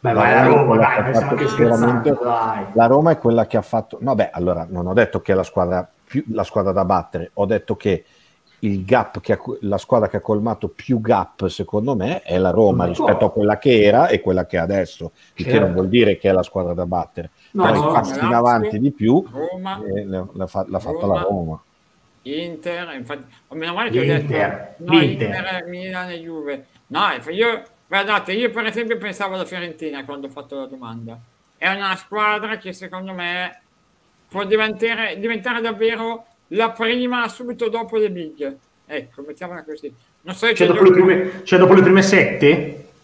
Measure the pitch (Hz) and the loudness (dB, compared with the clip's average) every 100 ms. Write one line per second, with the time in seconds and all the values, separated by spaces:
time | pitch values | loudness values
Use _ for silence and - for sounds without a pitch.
0 | 127 107 120 131 131 147 127 110 110 104 | 0 2 4 6 6 6 6 4 4 2
1 | 117 113 - - 147 - 120 117 120 123 | 0 0 0 0 0 2 2 4 2 2
2 | 147 135 123 117 113 107 98 113 117 135 | 0 0 0 -2 -2 -4 -2 2 6 6
3 | 160 156 120 113 107 113 - 113 110 - | 4 2 2 2 2 -2 -2 -4 -6 -8
4 | 131 117 95 82 90 85 82 90 87 98 | -2 0 0 -2 -2 -2 -4 -6 0 2
5 | 113 92 - 95 90 - 87 90 90 _ | 2 0 0 0 0 -2 0 -2 -4 _
6 | _ 135 131 110 95 107 98 95 90 92 | _ -6 -4 -6 -2 -2 0 0 2 0
7 | 87 85 85 - 101 107 - 104 104 87 | -2 -10 -10 -4 -2 -2 -2 -4 -2 -2
8 | _ _ _ _ _ _ 110 101 92 123 | _ _ _ _ _ _ -4 -4 0 0
9 | 101 - - 104 - 117 104 98 - 120 | 0 -8 -2 -2 -2 -8 -4 -4 0 0
10 | 107 101 - 107 113 107 - - - 123 | 2 -4 -2 -2 -2 -4 -8 -10 -4 -2
11 | 110 107 92 - 95 - 98 107 117 123 | 2 0 0 -4 -6 -4 -4 -4 -2 -2
12 | 98 180 - 90 92 87 107 92 87 87 | -2 -4 -2 0 2 4 4 4 0 0
13 | 104 101 107 - 104 104 143 117 104 113 | 0 2 2 2 0 2 4 6 6 6
14 | 165 110 98 92 85 90 85 98 87 - | 4 2 0 -2 0 -2 -2 -2 -4 -8
15 | 85 _ _ - 123 117 95 87 95 117 | -16 _ _ -10 0 2 2 0 2 4
16 | 107 92 101 95 87 95 87 87 87 90 | 4 4 2 2 0 -4 -4 -4 -4 -4
17 | 78 - 82 _ _ 208 170 110 147 - | -6 -10 -14 _ _ 0 2 4 2 0
18 | - 139 160 117 120 120 107 107 135 139 | 0 -4 0 2 4 2 0 0 -2 0
19 | 110 143 190 123 165 185 190 196 214 98 | 2 2 0 -8 -8 -8 -10 -10 -8 -8
20 | 98 95 90 - 92 101 95 95 - 160 | -6 -8 -8 -8 -8 -6 -6 -6 -6 -6
21 | 101 95 95 101 82 78 _ _ _ _ | -2 0 0 -4 -6 -10 _ _ _ _
22 | _ _ 127 147 175 160 175 170 170 139 | _ _ -12 -10 -10 -10 -10 -10 -10 -14
23 | 120 143 - _ _ 151 165 175 233 120 | -12 -14 -14 _ _ -10 -8 -4 -2 0
24 | 135 147 - 110 98 - - - 175 160 | 2 0 0 -2 -2 -4 -12 -14 2 2
25 | 143 - - - 185 185 175 180 185 185 | 2 0 -4 -4 -6 -8 -8 -12 -10 -10
26 | 180 170 165 160 143 139 - _ _ 151 | -10 -12 -12 -10 -10 -10 -14 _ _ -2
27 | 196 127 117 180 233 233 - _ _ 190 | -2 -2 -8 -2 -2 -2 -10 _ _ -4
28 | 196 208 - 196 240 220 220 208 226 226 | 0 -2 -2 -4 -4 -4 -6 -6 -6 -6
29 | 202 185 196 190 175 180 175 156 156 139 | -8 -8 -6 -6 -8 -8 -10 -10 -10 -10
30 | 135 139 139 143 135 139 135 135 120 117 | -12 -12 -14 -16 -14 -12 -12 -14 -14 -14
31 | 113 117 _ _ _ _ 170 196 196 185 | -14 -18 _ _ _ _ -6 -4 -6 -6
32 | - 208 214 208 220 220 185 190 185 185 | -6 -2 -2 -2 -6 -8 -10 -16 -14 -12
33 | 190 185 175 180 180 - _ _ _ _ | -12 -8 -6 -6 -8 -12 _ _ _ _
34 | _ _ _ 190 196 214 220 208 226 226 | _ _ _ -8 -2 0 0 -2 -4 -2
35 | 214 170 220 226 247 233 226 202 226 226 | -6 -6 -6 -6 -6 -4 -4 -2 -2 -2
36 | 226 233 - _ _ 180 226 226 220 247 | -6 -8 -14 _ _ -2 -2 -2 -2 -2
37 | 247 247 233 - 247 240 233 226 226 226 | -2 -2 -4 -8 -12 -6 -4 -4 -4 -2
38 | 214 180 156 156 139 135 _ _ _ 151 | -2 -4 -12 -10 -12 -12 _ _ _ -12
39 | 123 - 143 147 180 175 156 151 147 - | -12 -18 -18 -14 -14 -14 -14 -14 -14 -16
40 | _ _ 165 185 226 214 175 170 190 180 | _ _ -14 -2 -2 2 4 8 8 8
41 | 185 185 - - - 180 180 190 185 190 | 6 4 0 -8 2 6 8 8 8 6
42 | 190 190 139 - 147 143 - - - _ | 6 4 2 4 4 4 0 -10 -18 _